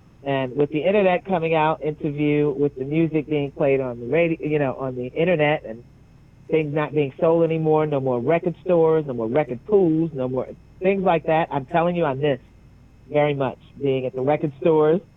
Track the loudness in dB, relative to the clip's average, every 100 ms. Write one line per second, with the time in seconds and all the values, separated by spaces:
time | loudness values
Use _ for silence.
0 | -20 -14 -4 -2 -2 -2 -2 0 0 2
1 | 2 0 -2 -4 0 0 0 0 -4 -6
2 | -6 -2 0 2 0 0 -2 -2 -4 0
3 | 0 0 -2 -4 -4 -2 2 2 0 -6
4 | -2 0 0 0 -2 -2 -2 -2 -6 -6
5 | -8 -2 0 2 2 0 -4 -14 -16 -20
6 | -20 -20 -20 -20 -2 -2 0 -2 -2 -2
7 | -2 0 2 2 2 0 2 2 2 0
8 | 0 -2 0 0 0 -6 0 4 4 2
9 | 0 -4 -2 0 -2 -6 0 2 4 2
10 | 0 -4 -4 -4 -6 -12 -20 -4 -2 0
11 | 2 0 2 0 0 -4 -2 0 0 0
12 | -2 0 -2 -2 -6 -20 -20 -20 -20 -20
13 | -4 0 0 0 -2 -4 -16 -6 -2 -2
14 | -2 -4 -2 0 -2 -2 2 4 4 2
15 | -2